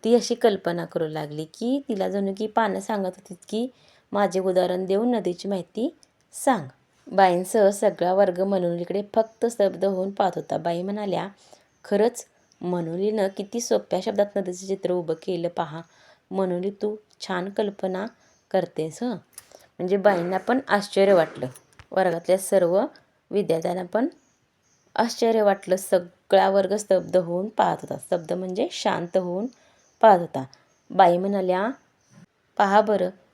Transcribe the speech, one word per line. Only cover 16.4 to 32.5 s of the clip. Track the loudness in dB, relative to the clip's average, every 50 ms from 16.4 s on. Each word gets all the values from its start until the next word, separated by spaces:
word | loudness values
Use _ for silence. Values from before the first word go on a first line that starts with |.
| -2 -2 -2 -2 -4 -6
तू | -6 -4 -6 -6 -6 -6 _ _ _ _
छान | -10 -6 -6 -6 -6 -6
कल्पना | -4 -2 -4 -4 -4 _ -6 -4 -4 -4 -6 -8 -12 _ _ _ _ _ _ _
करतेस | -2 -2 -2 -2 _ -8 -8 -8 -6 -8 -6
हं." | -6
म्हणजे | -6 -8 -12 _ _ -20 _ _ _ -20 _ _ _ _ -2 0 0 4
बाईंना | 4 4 4 4 0 -2 -2 -2
पण | 0 0 0 0 0 0
आश्चर्य | 0 0 0 0 2 4 6 6 6
वाटलं, | 6 4 2 -2 -10 -10 -10 -10 -14 _ _ _ _ -20 _
वर्गातल्या | 0 0 2 2 0 -2 0 0 0 0
सर्व | 2 2 2 2 4 4 2 2 0 0 -6 -14 _ _ _ _ _ _
विद्यार्थ्यांना | -2 -2 0 0 0 0 0 -2 -4 -4 -6
पण | -4 -2 -2 -2 -2 -4 _ _ _ _ _ _ _ _ _ _ _ _ _ _ _ _
आश्चर्य | -2 -2 -2 0 0 0 2 4 4
वाटलं. | 4 4 2 2 0 -2 -2
सगळा | -2 0 0 0 0 0 -2 _ _ _ _ 4 4 4 6
वर्ग | 4 2 2 2 -2
स्तब्ध | -4 0 2 2 2 2 2 0 0
होऊन | 2 2 -4 -4 -4 -6
पाहत | -2 0 0 0 0 -2
होता. | -6 -10 -10 -10
स्तब्ध | -6 -4 -4 -4 -2 -4 -6
म्हणजे | -6 -4 -6 -4 -4 -4 -4
शांत | -6 -4 -2 -2 -2 -2 -4 -2 _ -2
होऊन | -2 -2 -4 -6 -6 -8 -10 _ _ _ _ _ _ _ _ _
पाहत | 8 8 8 8
होता. | 4 -2 _ -8 -8 -8 _ _ _ _ _ _ _ _
बाई | 4 6 6 6 6 4
म्हणाल्या, | 0 -2 -2 -2 0 0 0 0 -2 -4 -6 -8 _ _ _ _ _ _ _ -20 -20 _ _ _ _ _